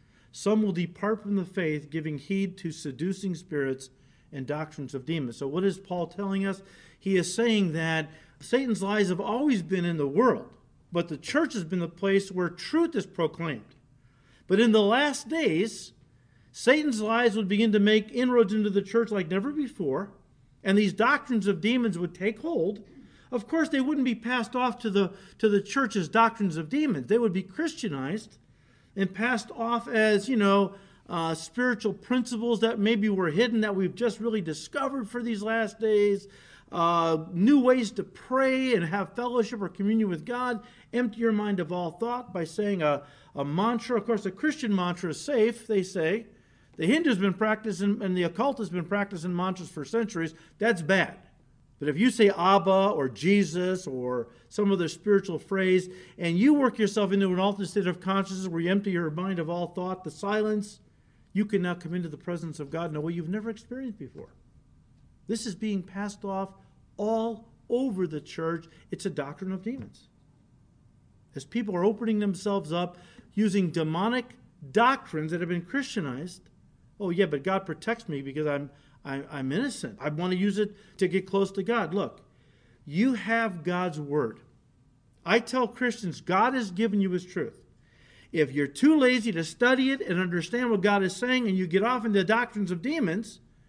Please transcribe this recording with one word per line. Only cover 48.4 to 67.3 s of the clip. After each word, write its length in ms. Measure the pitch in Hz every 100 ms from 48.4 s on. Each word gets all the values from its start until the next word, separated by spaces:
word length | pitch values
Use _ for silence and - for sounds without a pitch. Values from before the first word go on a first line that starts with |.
| 277 262
has 120 | 190
been 160 | 175 160
practicing 500 | 202 202 185 180 175
mantras 340 | 185 185 156
for 140 | -
centuries. 500 | 139 226 220 170 160 - - -
That's 240 | 220 185
bad. 360 | 151 190 156 - - _ _ _ _ -
But 120 | 143
if 80 | 147
you 120 | 233
say 200 | - 202
Abba 600 | 190 180 196 180 190 196
or 180 | 190 131
Jesus 760 | 113 170 202 170 170 180 185 170
or 440 | 127 123 123 117 - _
some 240 | - 202
other 160 | 190 165
spiritual 500 | - 208 202 196 160
phrase, 520 | - 190 185 185 185 - - -
and 220 | 170 170
you 140 | 262
work 260 | 294 254 -
yourself 320 | 202 214 196
into 200 | 196 190
an 60 | 180
altered 280 | 196 202 180
state 180 | 208 180
of 140 | 170
consciousness 480 | 190 196 190 190 190
where 140 | 165
you 100 | 170
empty 200 | 202 202
your 200 | 175 160
mind 260 | 151 190 180
of 120 | 156
all 180 | 175 175
thought, 380 | - 185 185 160
the 40 |
silence, 720 | - 202 214 214 214 208 - _ _ _ _ _
you 120 | 190 214
can 160 | 196
now 140 | 180 180
come 180 | 160
into 160 | 180 170
the 80 | 151
presence 420 | - 175 165 147
of 120 | 139
God 180 | 160 170
in 60 | 151
a 60 |
way 100 | 160
you've 180 | 170 165
never 200 | 208 220
experienced 500 | 220 - 254 262 196
before. 340 | 131 147 - - _ _ _ _ _ _ - _ -
This 180 | 226 233
is 100 | 170
being 280 | 220 196
passed 420 | 180 190 208 202 196
off 280 | 190 196 - - _ _ -
all 520 | 208 226 226